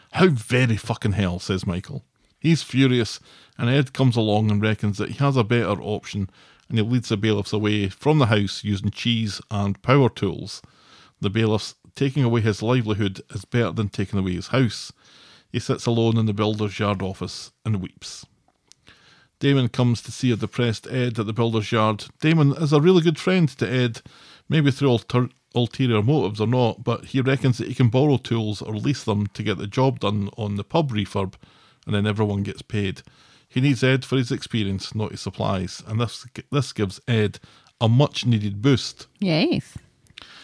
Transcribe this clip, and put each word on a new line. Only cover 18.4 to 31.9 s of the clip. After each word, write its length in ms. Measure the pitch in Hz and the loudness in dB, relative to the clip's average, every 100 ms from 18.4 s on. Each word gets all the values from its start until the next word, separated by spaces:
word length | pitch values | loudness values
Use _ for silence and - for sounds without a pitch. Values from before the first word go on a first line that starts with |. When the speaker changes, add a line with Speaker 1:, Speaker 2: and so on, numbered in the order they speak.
| _ _ _ _ _ - _ _ _ _ | _ _ _ _ _ -20 _ _ _ _
Speaker 1:
Damon 300 | 143 139 123 | 2 2 2
comes 320 | - 123 117 | 2 2 0
to 100 | - | -4
see 200 | - 127 | -4 0
a 40 | 110 | 0
depressed 520 | 107 - 120 110 - | -2 -2 -2 -2 -6
Ed 320 | 131 123 113 | -4 -2 -2
at 60 | 107 | -4
the 80 | |
builder's 380 | 110 117 113 101 | 0 0 0 0
yard. 340 | 117 107 107 - - | 2 2 0 -6 -4
Damon 320 | 156 165 139 | 2 4 4
is 200 | 139 156 | 2 2
a 80 | 147 | 4
really 200 | 160 185 | 6 6
good 180 | 165 156 | 4 0
friend 280 | - 185 156 | 0 2 2
to 220 | - 101 | 0 -2
Ed, 300 | 127 123 110 - - - - - | 0 0 -2 -14 -20 -20 -18 -2
maybe 220 | 160 143 | 2 2
through 180 | 131 139 | 2 2
alter-, 400 | 117 - 123 123 - _ | 2 0 0 -2 -4 _
ulterior 480 | 120 120 - 131 110 | -2 -2 0 2 2
motives 400 | 107 151 95 107 | 4 2 2 0
or 60 | 107 | 0
not, 360 | 127 120 - | 2 2 0
but 220 | 120 117 - | -2 -4 -2
he 160 | 135 | -2
reckons 360 | 127 135 135 113 | 0 2 2 0
that 80 | 107 | -2
he 80 | 123 | 2
can 140 | 123 | 4
borrow 280 | 127 147 135 | 4 4 2
tools 440 | - 117 107 104 | 0 -2 -2 -6
or 140 | - 107 | -8 -4
lease 280 | 131 139 | -4 -2
them 240 | - 104 101 | -2 -2 -2
to 160 | - | -4
get 140 | 107 95 | -4 -4
the 80 | 104 | -4
job 320 | 131 131 120 | 0 0 0
done 300 | 101 104 98 - | -2 -2 -4 -6
on 180 | 107 101 | -6 -6
the 80 | |
pub 280 | - 170 151 | -2 0 0
refurb, 440 | 107 98 107 95 - - _ _ _ | -2 -4 -2 -4 -6 -20 _ _ _
and 80 | - | -4